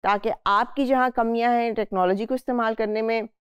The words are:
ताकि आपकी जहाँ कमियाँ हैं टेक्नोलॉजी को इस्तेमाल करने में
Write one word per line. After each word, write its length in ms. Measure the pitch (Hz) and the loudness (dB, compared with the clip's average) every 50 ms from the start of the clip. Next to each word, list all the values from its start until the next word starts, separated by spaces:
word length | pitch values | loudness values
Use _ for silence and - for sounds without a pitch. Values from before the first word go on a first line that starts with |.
| - | 2
ताकि 260 | 190 208 202 - 226 - - _ | 0 0 0 0 -4 -4 -2 _
आपकी 380 | - 202 208 247 247 - - 277 | 2 2 2 2 0 -2 -2 0
जहाँ 260 | 247 269 254 254 254 | 2 2 2 2 2
कमियाँ 420 | 247 - 233 226 233 233 233 240 240 | 0 0 0 0 0 0 2 2 2
हैं 200 | 240 233 233 220 | 2 0 0 -2
टेक्नोलॉजी 520 | 220 208 - 202 185 185 180 190 196 226 | -2 -4 -2 0 2 2 2 2 0 0
को 100 | 240 262 | -4 -4
इस्तेमाल 380 | 254 - - 247 240 226 220 226 | -4 -2 -2 -2 0 0 -2 -2
करने 280 | 220 220 208 214 220 | -2 -2 -2 -2 -2
में 280 | 220 220 226 226 214 226 _ _ | 0 0 -2 -2 -4 -6 _ _